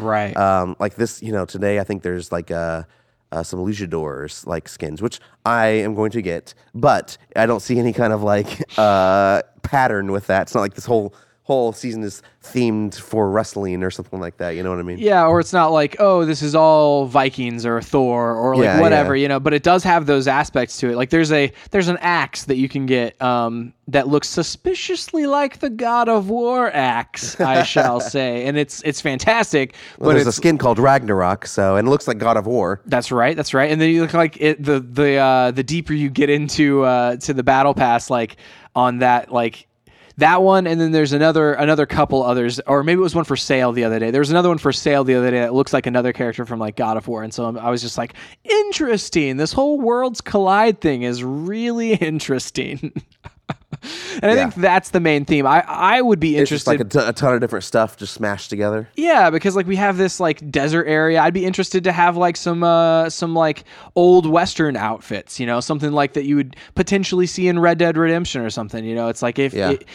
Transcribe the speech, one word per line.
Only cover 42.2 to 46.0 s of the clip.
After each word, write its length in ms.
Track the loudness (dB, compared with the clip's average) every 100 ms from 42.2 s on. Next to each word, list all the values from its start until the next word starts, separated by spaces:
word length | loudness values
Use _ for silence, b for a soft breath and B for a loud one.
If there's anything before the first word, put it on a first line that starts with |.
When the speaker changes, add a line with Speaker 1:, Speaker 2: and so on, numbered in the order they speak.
Speaker 1:
others, 340 | 0 0 0 -4 0
or 160 | 0
maybe 160 | 2 2
it 40 |
was 120 | 2
one 80 | 0
for 120 | -2 -4
sale 340 | 0 0 0
the 140 | 0
other 160 | -2 0
day. 100 | 0
There 100 | 0
was 100 | 2
another 160 | 2 2
one 100 | 2
for 140 | 0
sale 320 | 0 0 0
the 100 | 2
other 160 | 2 2
day 80 | 0
that 120 | 0
looks 180 | 0 0
like 140 | -2 0
another 260 | 0